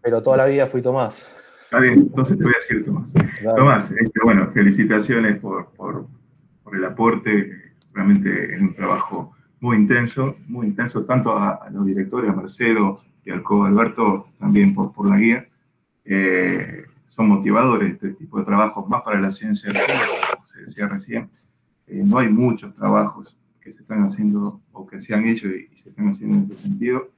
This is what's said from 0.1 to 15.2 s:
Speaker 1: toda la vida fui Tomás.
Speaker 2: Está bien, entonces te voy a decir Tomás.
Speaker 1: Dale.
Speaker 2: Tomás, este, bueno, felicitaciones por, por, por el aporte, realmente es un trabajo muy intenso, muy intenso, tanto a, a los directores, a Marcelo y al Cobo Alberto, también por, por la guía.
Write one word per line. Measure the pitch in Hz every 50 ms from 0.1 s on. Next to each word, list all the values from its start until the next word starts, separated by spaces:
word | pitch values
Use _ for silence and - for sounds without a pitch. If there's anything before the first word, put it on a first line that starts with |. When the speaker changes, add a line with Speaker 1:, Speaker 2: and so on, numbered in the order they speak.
| 117 113 110
Speaker 1:
toda | 135 131
la | 131 131
vida | 139 139 139 135
fui | 131 - 127
Tomás. | 120 127 127 135 123 107 - - - - - - - - - - -
Speaker 2:
Está | _ - 123
bien, | 127 127 - -
entonces | - - - 135 139 - 196
te | - -
voy | 123 120
a | -
decir | - - 113 - -
Tomás. | - 101 - - - -
Speaker 1:
Dale. | - - - - - 101 110 113
Speaker 2:
Tomás, | 113 135 143 123 104 98 -
este, | 98 107 117 113 - 110 113
bueno, | 117 107 95 - - -
felicitaciones | 107 101 101 98 98 107 - 110 107 101 - 123 117 113 107 104 98
por, | - 101 95 92 90 _ _
por, | _ 98 92 - - - - - - _ _ _ _ _ _ _ _ _
por | 104 98
el | 92 92
aporte, | 92 95 - 113 113 113 101 - 110 107 101 98 - - - - - _ _ _ _
realmente | _ 101 95 101 101 98 98 98 95 95 - - -
es | 90
un | 98 92 85
trabajo | 95 95 95 92 - - - 95 85 73 - _ _ _ _ _ _
muy | 123 120 113
intenso, | 104 104 101 123 120 120 117 - 135 131 139 - - -
muy | - 120 123 113
intenso, | 104 98 - 120 120 - 110 -
tanto | - 123 - 104 113 107
a, | 104 101 98 -
a | - - -
los | - 98 101
directores, | 98 95 98 95 98 120 123 117 104
a | 90
Marcelo | 95 95 - - - 123 117 110 107 101 98 98 - _ _ _ _ _
y | 98
al | 92 90 -
Cobo | - 101 104 101
Alberto, | 98 101 107 117 117 - - 113 104 98 98 - _ _ _
también | 104 104 104 101 101 98 98
por, | 98 98 98 -
por | - 101 101
la | 98
guía. | 101